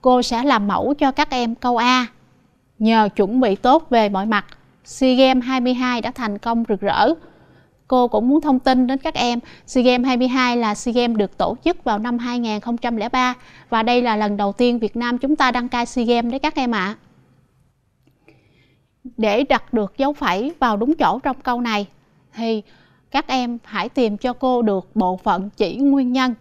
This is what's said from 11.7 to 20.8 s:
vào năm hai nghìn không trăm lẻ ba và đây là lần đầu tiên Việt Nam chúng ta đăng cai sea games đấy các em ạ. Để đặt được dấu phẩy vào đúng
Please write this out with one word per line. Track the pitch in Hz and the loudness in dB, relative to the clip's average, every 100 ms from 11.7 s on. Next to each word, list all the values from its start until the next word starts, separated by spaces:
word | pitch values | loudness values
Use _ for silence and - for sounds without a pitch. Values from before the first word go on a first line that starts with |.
| 349 | -2
vào | - 208 | -2 -2
năm | 233 240 | -2 -4
hai | 240 247 | -4 -4
nghìn | 233 214 | -4 -6
không | 240 233 | -6 -6
trăm | 240 233 | -4 -4
lẻ | 214 | -4
ba | 254 254 247 - - - | 0 -2 -2 -14 -20 -4
và | 226 | -2
đây | 220 247 | 2 2
là | 240 214 | 2 0
lần | 208 202 | -2 0
đầu | 202 | -2
tiên | 202 247 240 | 2 0 2
Việt | 214 233 | -2 -4
Nam | 240 240 | -4 -2
chúng | 269 302 | 0 2
ta | 262 | 2
đăng | 247 247 | 0 -4
cai | 247 240 | -4 -4
sea | - | -2
games | 233 240 233 | 0 0 0
đấy | 269 | -4
các | 302 | -4
em | 311 247 | -2 -2
ạ. | 220 190 220 _ _ _ _ _ _ _ _ _ _ _ _ _ _ _ _ _ _ _ _ 254 - | -2 -4 -6 _ _ _ _ _ _ _ _ _ _ _ _ _ _ _ _ _ _ _ _ -18 -2
Để | 214 208 | 0 0
đặt | 285 254 - | 2 0 0
được | 233 202 - | -4 -4 -2
dấu | 269 | -4
phẩy | 285 247 180 285 339 | -2 -2 -2 -4 -2
vào | 247 | -2
đúng | 208 | 0